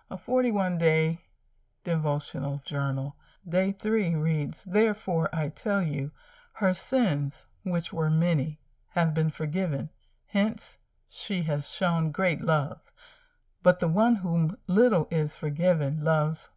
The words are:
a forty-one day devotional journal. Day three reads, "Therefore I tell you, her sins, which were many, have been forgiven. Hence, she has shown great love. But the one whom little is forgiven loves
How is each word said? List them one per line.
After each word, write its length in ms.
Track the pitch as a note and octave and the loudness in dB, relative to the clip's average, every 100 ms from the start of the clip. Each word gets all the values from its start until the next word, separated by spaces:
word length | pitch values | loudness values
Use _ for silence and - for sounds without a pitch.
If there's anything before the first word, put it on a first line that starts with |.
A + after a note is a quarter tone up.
| - | -12
a 80 | F#3 | -12
forty-one 600 | - B3+ B3 G#3 F#3 F3 | -2 0 2 0 0 2
day 400 | E3 D#3+ D#3+ E3 _ _ _ _ _ _ | 2 2 2 -2 _ _ _ _ _ _
devotional 800 | - E3 D3+ D3 - D#3+ C#3+ C#3+ | -4 -2 0 -2 -4 -6 -4 -4
journal. 520 | - C#3+ C#3 C3+ C#3 - _ _ F3+ | -4 -4 -2 -2 -4 -8 _ _ -4
Day 260 | F3 F#3+ | -2 0
three 420 | G3 G#3+ A3 F3+ | -2 -2 0 0
reads, 500 | E3 D#3+ D#3 C#3+ - | 0 0 0 -2 -6
"Therefore 640 | F#3 G3 A3 G#3 - E3 D#3+ | -2 2 2 0 -2 0 0
I 200 | D#3+ D3+ | -2 -4
tell 320 | - G#3+ G3+ | -4 -2 0
you, 300 | E3 D3 C#3 - _ - _ | 0 -2 -6 -10 _ -20 _
her 180 | - G3 | -4 -2
sins, 760 | F#3 - C4 A3+ D3 C#3+ - - _ | -2 0 2 2 2 -2 -6 -16 _
which 300 | F#3+ F3 - | -4 -4 -4
were 160 | E3 D#3 | -2 2
many, 500 | D#3 F3 D#3+ D#3 D3+ _ _ _ | 2 4 2 0 -6 _ _ _
have 200 | - E3 | 0 0
been 160 | D#3 D#3+ | 2 0
forgiven. 600 | - D3+ F3 F#3 C#3 C#3 _ _ _ _ | -2 -4 -2 -2 -2 -6 _ _ _ _
Hence, 500 | G3+ G#3+ - - - _ _ _ | 0 0 -2 -10 -14 _ _ _
she 320 | - - F#3+ | -10 -6 -2
has 280 | D#3+ D3 C#3+ | -2 -2 -4
shown 400 | - F#3 E3+ D#3+ | -2 0 2 0
great 300 | D3+ F#3 D3+ | 0 0 0
love. 500 | - D#3 D3 - _ _ - - _ _ _ _ | 2 0 0 -8 _ _ -20 -20 _ _ _ _
But 180 | F3+ F3+ | 2 4
the 80 | E3+ | 4
one 280 | E3+ A#3 A3 | 4 4 2
whom 400 | F3+ E3+ D#3+ G#3 - | 0 2 0 -2 0
little 420 | F#3 B3 G3 D3+ | 4 4 4 0
is 260 | E3 D3+ - | 0 -2 -4
forgiven 680 | D3+ D3 F3+ E3 C#3 D3+ | -6 0 2 2 2 0
loves 500 | D3+ D#3+ D3+ D#3+ - | 0 2 0 -2 -10